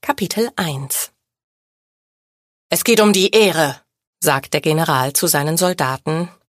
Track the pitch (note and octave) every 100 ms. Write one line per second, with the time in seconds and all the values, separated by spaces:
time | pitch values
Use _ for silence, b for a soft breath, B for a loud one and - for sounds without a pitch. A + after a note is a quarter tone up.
0 | - - F3+ - A#3 - F3 C#3 C#3 -
1 | - _ _ _ _ _ _ _ _ _
2 | _ _ _ _ _ _ _ F3 - A3
3 | G#3 G3 F#3+ A3 G#3 D#3+ D3 C3+ _ _
4 | _ _ - C3+ - D3+ D#3 D#3 E3 C#3
5 | C3 C#3 F3 D#3 C#3+ E3 F3+ F3+ C3 C3
6 | - D#3 F3 -